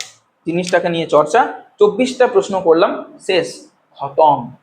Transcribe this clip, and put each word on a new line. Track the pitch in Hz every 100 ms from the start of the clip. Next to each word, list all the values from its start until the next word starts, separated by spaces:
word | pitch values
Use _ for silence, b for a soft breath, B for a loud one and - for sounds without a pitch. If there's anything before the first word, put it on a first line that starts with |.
| - _ _ _ -
জিনিসটাকে | 170 180 180 175
নিয়ে | 165 160
চর্চা, | 185 196 226 - - - _
চব্বিশটা | 208 202 254 - 247
প্রশ্ন | 196 - 190 170
করলাম, | 165 226 - - - -
শেষ, | 185 - - - _ _ _
খতম। | 139 147 156 139 120 -